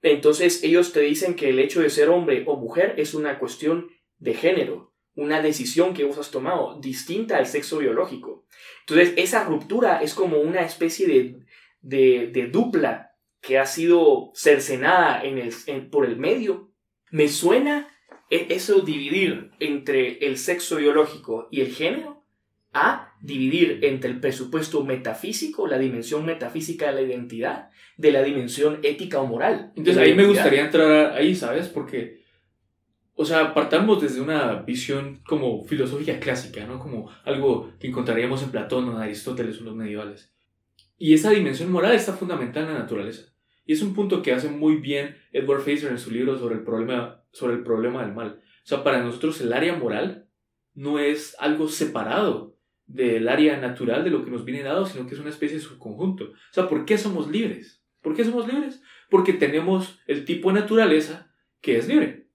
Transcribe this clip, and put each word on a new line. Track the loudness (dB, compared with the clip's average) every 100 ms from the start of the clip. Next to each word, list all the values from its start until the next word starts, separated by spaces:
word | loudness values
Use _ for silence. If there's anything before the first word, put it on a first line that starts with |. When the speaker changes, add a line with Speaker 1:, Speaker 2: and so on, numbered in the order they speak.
Speaker 1:
Entonces, | 4 6 4 6 4 2
ellos | 4 4 4
te | 2
dicen | 2 2 0
que | 0 2
el | 2
hecho | 2 2
de | 2
ser | 4 4
hombre | 4 4 0 0
o | -4
mujer | -2 0 0 0
es | -4
una | -2 -4 -4
cuestión | -8 -4 -2 -2 -4 _ _ _
de | -6
género, | 0 2 2 -2 -6 -14 _ _
una | -8 -2 0
decisión | 0 -2 -2 2 2
que | 2
vos | -4 -4
has | -8
tomado, | -6 -4 -4 -4 -8
distinta | -10 -10 -6 -6 -2 0
al | 0
sexo | -2 -4 -2
biológico. | 0 0 -2 -6 -14 -18 _ _ -20 -20 2
Entonces, | 6 6 4
esa | 0 0
ruptura | 0 -4 -2 0 2 2
es | 0
como | -2 0 2
una | 2 0
especie | -2 -2 -4 0 4
de, | 4 2 -8 _ _ _ _
de, | -6 4 6 4 0
de | -4 -2
dupla | 0 2 2 0 -4 -12 _ _ _
que | 0 0
ha | 0
sido | 0 4 6 6 4 0
cercenada | 0 4 4 2 -2 2 4 4 0
en | -4 -6
el, | -8 -10 -10
en, | -10 -4
por | 0 0
el | 0
medio. | -2 0 -2 -6 -8 _ _ _ _
Me | 2 2
suena | 2 4 4 4 -2 -6 _ _ -20 _
e-, | -2 0
eso | -4 4 2
dividir | 4 -4 -2 0 0 -2 -10 _
entre | -4 -4 0 0 0 -2 -4
el | -4
sexo | -4 -4 -2 0
biológico | 4 4 2 0 -10 -10 -6
y | -4
el | -4
género | -2 -4 -4 -8 -16 _ _ _ _ _
a | 0 0 0 -8 _
dividir | -10 -2 0 4 2 4
entre | 0 0 -4
el | -2
presupuesto | -4 -4 -6 -4 -2 -2
metafísico, | -2 -4 -6 -8 -8 -6 -6 -4 -2
la | 0
dimensión | -2 -4 -4 -4
metafísica | -4 -6 -6 -8 -8 -4 -2
de |
la | -2
identidad, | -2 -4 -8 -6 -6 -6 -14 _ _ 2
de | 4
la | 6
dimensión | 2 0 -4 0 0 2
ética | -2 -2 -4 -2
o | -2
moral | 0 0 0 -4
de | -2
Speaker 2:
Entonces, | 4 8
Speaker 1:
la |
Speaker 2:
ahí | 8
me | 8
Speaker 1:
identidad. | 6 6
Speaker 2:
gustaría | 4 4
entrar | 4 4 6 6 4
ahí, | 2 2
¿sabes? | 2 -2 -4 -4
Porque, | -8 -8 -8 -10 -14 _ _ _ _ _ _ _ _ _
o | -4
sea, | 0 2 2
partamos | 2 2 2 4 4
desde | 2 -2
una | -2 -2 -2 -4
visión | -6 -8 -4 -6 -6 -14 -4
como | -2 -2 -4
filosófica | -6 -2 -2 -2 -6 -6
clásica, | -4 -6 -8 -14
¿no? | -12 -12
Como | -10 -12 -12 -14
algo | -6 0 0 0 -4 -14
que | -10
encontraríamos | -6 -2 -2 0 -2
en | -4
Platón | -6 -4 -4 -4
o |
en | -6
Aristóteles, | -8 -8 -10 -6 -6 -8
unos | -14
medievales. | -10 -8 -8 -12 -16 _ _ _ _ _ _ _ _
Y | 6
esa | 6 8
dimensión | 4 4 -2 -2
moral | 2 4
está | 2 2
fundamental | -6 -6 -4 -4 -6
en | -6
la | -6
naturaleza. | -6 -6 -8 -12 -20 _ _ _ -2
Y |
es | -2
un | 0
punto | -2 0 0
que | 0
hace | -2 -2
muy | 0 2 2
bien | 0 -4 -6 -12 _
Edward | -2 2 2
Fraser | 0 -2 -2
en | -6
su | -6
libro | -4 -2 -2
sobre | -4
el | -6
problema, | -4 -4 -2 -4 -6 -14 _
sobre | -8 -4
el | -4
problema | -2 -2 -2 -4
del | -8
mal. | -8 -10 -12
O | _ _ -6
sea, | -2
para | 0 0
nosotros | -2 -4 -6 -4
el | -2
área | 0 -2 -2
moral | -4 -4 -6 -8 _ _ _ _ _
no | -12 -4 0
es | 0 -2 -8 -4
algo | -2 0 -2
separado | -4 -4 -4 -2 0 0 -2 -8 _ _ _ _
del | -2 0 0 0
área | 4 4 2
natural | -6 -4 -2 0
de | 0
lo | -2
que | -4
nos | -10
viene | -8 -8
dado, | -4 -4
sino | -4 -6 -12
que |
es | -12
una | -12
especie | -6 -6 -6
de |
subconjunto. | -12 -16 -16 -6 -4 -4
O | -10 -16 _
sea, | -4 -2
¿por | -2
qué | 0 0
somos | 0 -6 -4
libres? | -4 -4 -8 -16 _ _ _
¿Por | -6 -2
qué |
somos | -2 -2 -4
libres? | -4 -6 -10 _ -20 _
Porque | 2 4
tenemos | 2 0 0 0 -2 -2 -12 -6
el | -6
tipo | -4 -2 0
de | 0
naturaleza | 2 2 4 4 0 -10 -18 _ _ _
que | -2 0
es | 2
libre. | 2 0 -6 _